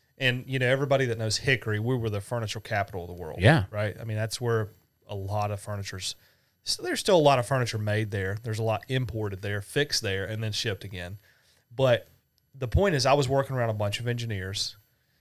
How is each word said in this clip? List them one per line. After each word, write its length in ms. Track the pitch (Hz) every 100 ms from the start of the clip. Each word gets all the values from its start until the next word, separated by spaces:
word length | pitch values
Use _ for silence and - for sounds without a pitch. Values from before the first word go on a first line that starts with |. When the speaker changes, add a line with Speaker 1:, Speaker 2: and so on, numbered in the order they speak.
| _ -
Speaker 1:
And, 260 | 131 123 120
you 120 | 131
know, 80 | 123
everybody 380 | 139 135 139 131
that 120 | 113
knows 200 | 110 -
Hickory, 420 | 135 131 113 107
we 160 | 113 127
were 140 | 113
the 100 | 104
furniture 400 | 98 120 107 110
capital 420 | - 107 98 95
of 60 | 87
the 60 |
world. 260 | 87 82 80
Speaker 2:
Yeah. 220 | 101 156 98
Speaker 1:
Right? 260 | 104 107 -
I 40 |
mean, 120 | 113 107
that's 240 | 110 -
where 280 | 120 113 107 - _ _ -
a 60 |
lot 360 | 104 98 104 104
of 80 | 101
furniture's 560 | - 101 98 95 - - _ _ _ _
so 180 | - -
there's 180 | 359 311
still 160 | - 180
a 20 |
lot 200 | 147 131
of 80 | 113
furniture 320 | 131 120 110
made 320 | 104 104 110
there. 260 | 101 95 104
There's 160 | 113 110
a 20 |
lot 220 | 113 107 -
imported 540 | 131 123 113 104 95
there, 180 | 104 104
fixed 400 | - - 147 -
there, 220 | 107 95
and 180 | 95 110
then 100 | 110
shipped 320 | 104 117 98
again. 340 | 98 95 87 104 _ _ _ _ _
But 340 | 120 131 117 - _ _ _ _
the 140 | 135 127
point 260 | - 202
is, 100 | 147 127
I 80 |
was 140 | 143 131
working 280 | 135 135 131
around 140 | 113
a 40 |
bunch 240 | 107 104 104
of 80 | 117
engineers, 720 | 120 117 98 92 98 - - _ _ _ _